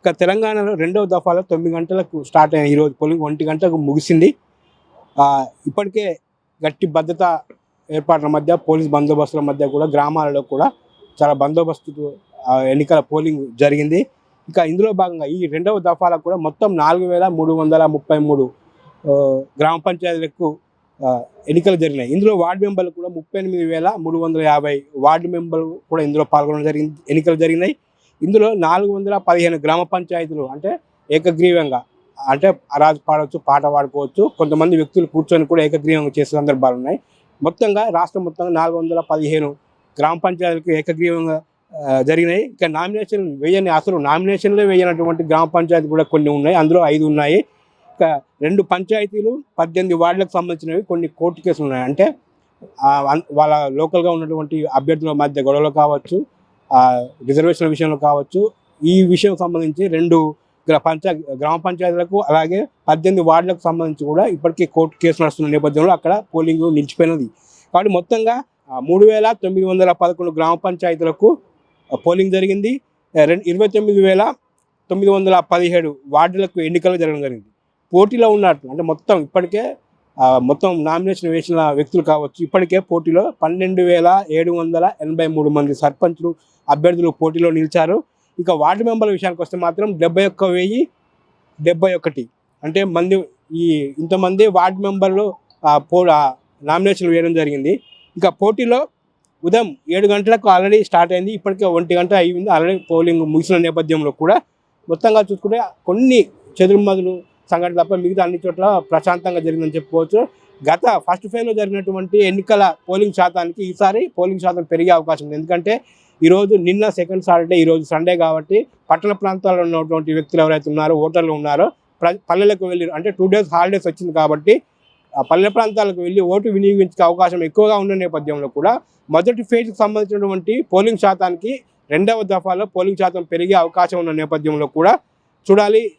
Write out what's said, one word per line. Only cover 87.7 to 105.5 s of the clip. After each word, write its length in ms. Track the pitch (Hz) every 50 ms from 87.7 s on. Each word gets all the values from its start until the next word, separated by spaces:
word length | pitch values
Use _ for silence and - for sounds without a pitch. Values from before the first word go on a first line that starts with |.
| - 175 160 160 190 277 320 _ _ _ _ _ _ -
ఇక 120 | 175 175
వార్డు 340 | 175 151 147 156 185 202 233
మెంబర్ల 280 | 233 226 226 220 214
విషయానికి 300 | 196 175 190 185 175 165
వస్తే 140 | 170 - -
మాత్రం 420 | 180 175 170 165 190 208 208 196 156
డెబ్బై 280 | 165 170 165 190 196
ఒక్క 180 | 196 190 - 196
వెయ్యి 440 | 185 175 180 180 196 220 247 359 - _ _ _ _ _ _ _ _ _ _ _ _ _ -
డెబ్బై 320 | 151 170 175 165 185 190 180
ఒకటి, 340 | 165 - 165 139 135 120 113 _ _ _ _ _ _ -
అంటే 200 | 151 160 196 196
మంది 400 | 196 165 170 175 185 196 190 175 - _ _ _ _
ఈ 420 | 160 165 170 170 160 151 143 139 139 151
ఇంతమంది 480 | 160 165 190 185 190 180 190 190 214
వార్డు 320 | 220 180 180 175 185 190 185
మెంబర్లు, 560 | 202 196 196 196 190 196 190 196 214 202 180 _ _ _ _ _ -
ఆ, 120 | 151 147 147
పో-, 320 | 147 _ 170 180 180 170
ఆ, 240 | 156 151 147 131 131 _ _ _ _ _
నామినేషన్లు 500 | 143 147 156 175 190 196 190 - 185 170
వేయడం 220 | 165 170 165 170 170
జరిగింది. 460 | 165 156 147 143 139 135 151 202 - _ _ _ _ _ _ _
ఇక 120 | 180 175 185
పోటీలో 600 | - _ 196 208 220 202 247 233 240 254 302 - _ _ _ _ _ _ _ _ _ _ -
ఉదయం 320 | 170 185 226 233 196 - _ _ -
ఏడు 160 | 170 190 208
గంటలకు 420 | 202 202 202 202 214 226 220 196 208
already 380 | 185 180 190 202 208 220 202
స్టార్ట్ 260 | - - 170 170 175
అయింది, 200 | 180 180 185 202
ఇప్పటికే 320 | 220 196 _ 208 190 190 202
ఒంటి 300 | 185 170 170 175 165 180
గంట 200 | 175 175 180 208
అయింది, 360 | 190 175 170 180 175 185 214
already 280 | 180 156 165 175 190 185 - _
పోలింగ్ 300 | 170 165 170 175 170 165
ముగిసిన 360 | 160 156 151 165 165 - 185
నేపథ్యంలో 540 | 170 170 165 160 165 160 156 160 156 151 143
కూడా 300 | 135 _ 160 165 214 - _ _ _ _ _ _ _ _ _ -
మొత్తంగా 320 | 165 160 - 226 214 220
చూసుకుంటే 420 | 208 196 202 190 - 202